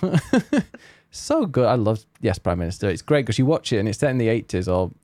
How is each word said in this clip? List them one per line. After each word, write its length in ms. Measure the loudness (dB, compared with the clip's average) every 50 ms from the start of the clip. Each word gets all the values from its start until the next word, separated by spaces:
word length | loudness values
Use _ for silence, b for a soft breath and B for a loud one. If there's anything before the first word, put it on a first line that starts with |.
| 0
<laughs> 1040 | 0 0 -2 0 0 0 0 2 0 -2 -2 -2 -4 -10 -20 -20 -20 -20 _ _ _ -18
So 320 | -10 -4 -2 0 0 0
good. 200 | 0 0 2 2
I 100 | 4 4
love 300 | 2 2 0 0 -2 -4 _ _ _
Yes 180 | -2 -2 -2 0
Prime 200 | -2 -2 -2 -2
Minister. 300 | -2 -4 -4 -2 -2 -2
It's 120 | -2 -2
great 240 | 0 0 0 0 2
'cause 120 | 0 0
you 80 | 2 2
watch 280 | 2 0 0 0 -2 0
it 60 | 0
and 100 | 0 0
it's 80 | -2 0
set 120 | -2 0
in 60 | 0
the 120 | 0 2 2
eighties 400 | 0 0 -2 -4 -4 -2 0 0
or 220 | 0 0 0 -2 -6 -8